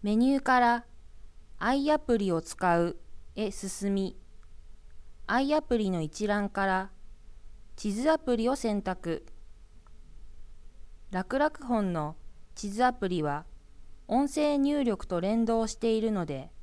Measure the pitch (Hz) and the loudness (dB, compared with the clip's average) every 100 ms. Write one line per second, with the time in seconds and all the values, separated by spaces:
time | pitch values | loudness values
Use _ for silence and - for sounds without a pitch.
0 | 208 214 254 277 262 254 240 240 - - | 4 4 6 4 6 6 6 4 -2 -18
1 | - - - - - - 220 269 277 302 | -16 -16 -16 -16 -16 -4 0 2 4 2
2 | 302 233 196 165 160 - 185 170 170 - | 4 2 4 0 -2 -2 4 4 4 -2
3 | - - - - 180 185 196 - 196 196 | -10 -12 -12 -4 -4 -4 -8 -4 0 0
4 | 190 - - - - - - - - - | -2 -6 -16 -18 -16 -16 -16 -16 -16 -14
5 | - - - 226 277 302 302 233 208 180 | -14 -12 0 2 4 2 2 2 2 2
6 | 156 - 208 208 202 - 196 190 190 - | -2 -2 0 0 0 0 2 2 -2 -10
7 | - - - - - - - - 214 202 | -16 -16 -16 -14 -14 -14 -14 -6 -4 0
8 | 277 320 311 240 226 277 233 208 196 180 | 2 2 4 2 2 2 0 0 -2 -4
9 | 170 165 - - - - - - - - | -2 -4 -6 -16 -16 -18 -20 -20 -20 -18
10 | - - - - - - - - - - | -16 -14 -12 -12 -12 -12 -14 -14 -14 -14
11 | - 185 185 269 294 294 269 240 196 170 | -6 -4 -2 2 2 0 0 2 2 0
12 | 151 160 - - - - 202 202 254 247 | -2 -6 -12 -14 -16 -8 -6 2 2 4
13 | 190 175 151 147 151 - - - - - | 0 0 0 -2 -6 -16 -20 -18 -16 -16
14 | - 233 285 311 294 294 277 294 247 196 | 0 2 2 2 2 4 2 2 2 0
15 | - 180 185 226 226 233 220 - 233 226 | -2 0 2 2 4 2 0 0 2 2
16 | 220 208 165 139 143 - | 2 0 -2 -4 -8 -16